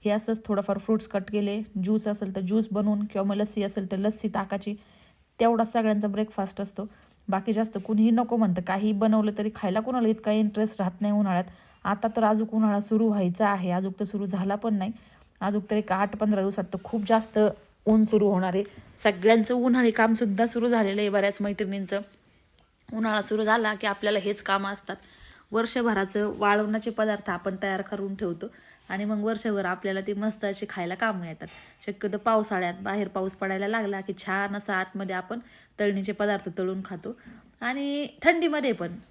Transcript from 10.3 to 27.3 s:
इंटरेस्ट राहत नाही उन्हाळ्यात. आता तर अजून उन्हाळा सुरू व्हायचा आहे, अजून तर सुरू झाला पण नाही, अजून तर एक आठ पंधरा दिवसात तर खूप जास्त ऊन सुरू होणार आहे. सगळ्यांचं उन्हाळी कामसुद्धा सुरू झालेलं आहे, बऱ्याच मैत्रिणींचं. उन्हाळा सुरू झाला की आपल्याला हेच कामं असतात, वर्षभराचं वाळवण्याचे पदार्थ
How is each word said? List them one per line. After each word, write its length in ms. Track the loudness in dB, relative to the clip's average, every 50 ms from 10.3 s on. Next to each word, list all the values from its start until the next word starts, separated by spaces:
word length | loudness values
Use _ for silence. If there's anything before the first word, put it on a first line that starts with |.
| 2
इंटरेस्ट 480 | 2 2 2 2 0 0 0 0 -2
राहत 200 | -2 -2 -2 -2
नाही 140 | -2 0 2
उन्हाळ्यात. 300 | 2 2 2 2 0 0 -2 -8 -20 -20 -20 -20 _ _
आता 240 | -2 -2 0 -2 -2 0
तर 80 | 2 4
अजून 220 | 4 4 4 2 0 2
उन्हाळा 280 | 2 4 4 4 2
सुरू 280 | 0 2 2 4 4 4
व्हायचा 400 | 4 4 2 0 2 2 2 2
आहे, 220 | 2 0 0 0
अजून 220 | 0 0 0 -2 -4 -4
तर 40 | -6
सुरू 220 | -4 -4 -4 -4
झाला 280 | -2 -2 -2 0 0 -2
पण 200 | 0 0 0 0
नाही, 180 | 0 -2 -4 -6 -10 -14 -20 -20 -20 -20 _ _ _
अजून 200 | -4 -2 0 -2 -2 0
तर 60 | -2
एक 160 | -2 0 0 0
आठ 240 | 0 0 0 0
पंधरा 240 | -2 0 2 2 2
दिवसात 240 | 2 0 0 -2 -4
तर 140 | -4 -6 -8 -8
खूप 180 | -4 -4 -4 2 4
जास्त 300 | 2 2 2 0 2 4 4 4 2 -2 -16 _ _ _ _
ऊन 180 | 4 6 6 6
सुरू 240 | 6 4 4 4 4
होणार 260 | 4 2 2 0 0
आहे. 100 | -2 -2 -2 -8 -20 -20 -20 -20 0 0
सगळ्यांचं 520 | 0 2 4 6 6 8 8 6 4 2
उन्हाळी 360 | 2 4 4 4 6 4 4
कामसुद्धा 560 | 4 4 4 4 4 2 2 0 2 2 2
सुरू 220 | 0 2 0 0 2
झालेलं 320 | 2 2 2 2 0 0
आहे, 100 | 0 2
बऱ्याच 280 | 2 2 2 2 0 -2
मैत्रिणींचं. 600 | -4 -4 -2 -4 -4 -4 -4 -6 -6 -4 -4 -6 -6 -8 -18 _ _ _ _ _ _ _ _ _ _ _ _ _ _ -10 -6
उन्हाळा 280 | -4 -2 0 0 0 0
सुरू 220 | 0 0 0 2
झाला 300 | 4 4 4 2 0 -2
की 120 | -2 -2
आपल्याला 320 | -2 -2 0 0 0 0 0
हेच 240 | 0 -2 -4 -4 -2
कामं 300 | -2 0 0 0 -4 -8
असतात, 240 | -8 -10 -12 -12 -12 -12 -20 -20 -20 -20 -20 -20 -20 _ _ 0
वर्षभराचं 800 | 0 0 0 0 0 2 2 2 2 0 0 0 -2 -2 -2 -2 0
वाळवण्याचे 520 | 2 2 4 4 2 0 -2 -2 -2 -4
पदार्थ 400 | -2 -2 0 0 0 -4 -4 -6